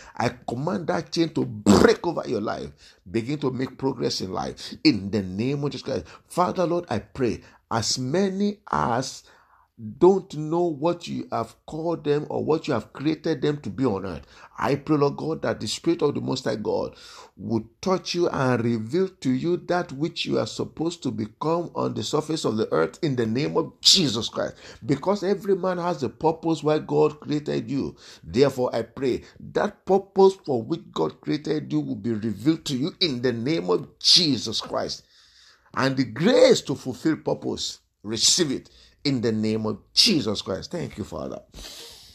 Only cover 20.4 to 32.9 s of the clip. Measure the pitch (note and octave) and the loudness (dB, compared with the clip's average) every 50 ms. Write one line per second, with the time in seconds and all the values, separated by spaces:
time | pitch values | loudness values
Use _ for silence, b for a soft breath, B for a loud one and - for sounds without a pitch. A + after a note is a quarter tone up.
20.4 | A#2+ A2+ - - A#2+ G#2+ - - D3+ E3 F3 - - C#3 A2+ G#2+ A2 G#2+ - - | -2 -2 -4 -6 -8 -6 -6 -4 -4 -4 -4 -4 -6 -6 -4 -4 -6 -8 -8 -6
21.4 | - D3+ E3 F3 E3+ D3+ - - B2+ B2 A#2+ A#2 G#2+ - - D3 D3+ - D#3 D#3 | -2 -2 -2 -2 -2 -4 -4 -4 -4 -2 -2 -4 -4 -2 -2 -2 -2 -2 -2 -2
22.4 | - C#3 A2+ G#2+ A2 - - D#2 D#2+ - - - - D#3 C3+ B2 A#2 A2 A2 B2+ | -2 0 0 0 0 0 2 0 0 0 -2 -2 -2 -2 0 0 0 0 0 0
23.4 | D3 D#3+ E3 E3 E3 C#3 - _ - - - G3 F3+ C3+ G2+ A#2 G2+ - - - | -2 -2 0 -2 -2 -2 -4 _ 2 4 4 4 4 2 0 -2 -4 -4 -4 -4
24.4 | G2+ C#2+ - B B B B B B A2 C#3 C#3+ - F3 G3 G3+ - F3+ G3+ F3 | -4 -6 -6 B B B B B B -2 -2 0 0 0 -2 0 0 -2 -2 -2
25.4 | D#3 G3 G3 F#3 E3+ F#3 F3+ F3 E3+ F3 F3+ D#3 C3+ A2 - - - - E3 E3 | 0 0 0 0 0 -2 -2 -2 -2 -2 -2 -2 -4 -6 -4 0 2 2 2 2
26.4 | - E3 E3 D3+ - D3 D3+ D#3 C3+ C3+ C#3+ D3 D3+ D3+ D3+ - - B2+ C#3+ D3+ | 0 -2 -2 0 2 2 0 0 0 0 2 4 4 4 2 -2 -6 -4 -4 -4
27.4 | D3 D3 D3 C#3+ B2 A2 C#3 C3+ A#2+ D2 - B B B B B B D2+ E2 A2+ | -2 -2 -2 -2 -2 -2 -2 -2 -4 -4 -6 B B B B B B -2 2 4
28.4 | C#3 C#3 C#3 - B2 B2 - A#2 A2+ - - - C3 C3+ A2+ - B B B B | 4 4 4 2 -2 -2 0 -2 -4 -6 -6 -4 -2 -2 -2 -2 B B B B
29.4 | - - - - - G#3 - _ _ - F#3 G3 G3 - - G3 G3 F#3+ F#3+ - | -12 -4 -2 0 0 0 -2 _ _ 2 2 2 2 2 4 6 6 6 6 4
30.4 | - - C3+ A#2+ A2 A#2+ D#3+ F3 - - - - D#3+ D#3 - - - - D3+ D3+ | -2 -2 -2 -2 -2 -2 -4 -6 -6 -6 -4 -2 -2 -2 -4 -6 -6 -4 -4 -2
31.4 | D3 D#3 D#3+ D3+ C#3 C3 D3 D3+ D3 C3+ C3 G#2+ G2 A#2+ A#2 G#2+ G2+ A#2 G#2 F#2+ | -2 -2 -4 -4 -2 -2 -2 -2 -2 -2 -4 -4 -2 -2 -2 0 -2 -2 -4 0
32.4 | G#2+ C#3+ E3 D#3 - - D3 B2 C3 D#3+ | 2 2 2 2 0 -4 -2 -2 -2 -2